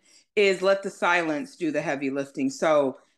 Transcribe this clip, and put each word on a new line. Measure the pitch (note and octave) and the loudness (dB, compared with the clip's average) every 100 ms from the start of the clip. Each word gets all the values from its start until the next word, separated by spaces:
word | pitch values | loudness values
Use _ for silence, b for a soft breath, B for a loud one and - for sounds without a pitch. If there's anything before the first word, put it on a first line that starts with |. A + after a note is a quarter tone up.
| b b b - | b b b 2
is | G3 F#3 | 2 2
let | F#3 G3 | 2 0
the | G3 | -2
silence | - F#3+ F3 E3 D3 C3 - | -2 0 2 0 -4 -6 -6
do | E3 | -4
the | D3 | -2
heavy | D#3+ C#3 C3+ | -4 -4 -4
lifting. | C#3 C#3 - C3+ | -4 -8 -4 -4
So | - E3 D3+ C3+ - b | -2 2 2 2 -4 b